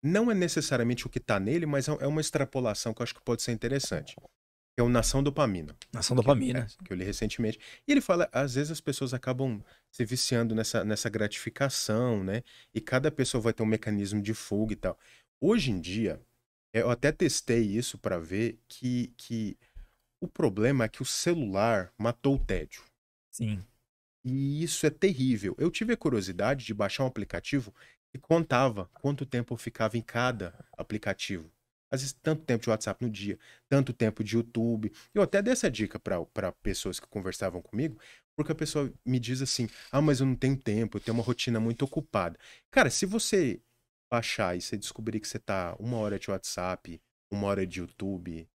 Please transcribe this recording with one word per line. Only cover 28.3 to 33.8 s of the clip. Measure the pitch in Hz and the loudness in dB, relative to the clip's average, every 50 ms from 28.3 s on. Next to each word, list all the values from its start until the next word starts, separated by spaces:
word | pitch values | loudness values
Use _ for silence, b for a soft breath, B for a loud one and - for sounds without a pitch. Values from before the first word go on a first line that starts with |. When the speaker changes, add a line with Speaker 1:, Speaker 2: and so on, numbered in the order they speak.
| 165 170 165 - 139 123 135 135 113 101 92 - _ | 4 4 4 4 2 4 4 4 2 -2 -8 -10 _
Speaker 1:
quanto | - - 139 143 135 143 | -4 -2 -2 -2 -2 -4
tempo | 123 - 120 120 - 123 | -4 -2 -4 -2 -2 -6
eu | 117 | -8
ficava | - - - - 113 110 107 120 | -8 -10 -4 0 0 0 0 -2
em | |
cada | 110 - - 117 120 127 123 107 95 87 - - - _ - | -6 -2 -2 0 0 0 0 -2 -6 -8 -8 -14 -20 _ -12
aplicativo. | - - - 107 107 - 104 98 _ - - 98 90 80 80 _ _ _ _ _ _ _ _ | -12 -8 -6 -6 -6 -4 -4 -4 _ -4 -6 -6 -8 -8 -12 _ _ _ _ _ _ _ _
Às | - 131 | -6 -4
vezes, | 135 135 - _ _ | -4 -6 -10 _ _
tanto | - 156 151 | -2 -2 -2
tempo | - - 127 113 - | 0 -2 -2 0 2
de | - | 0
WhatsApp | 110 107 - - 98 _ 123 | 0 0 0 -6 -6 _ -4
no | 120 | -6
dia, | 110 101 101 101 110 - B B B B B _ | -4 -4 -6 -8 -8 -8 B B B B B _
tanto | - 139 | 2 2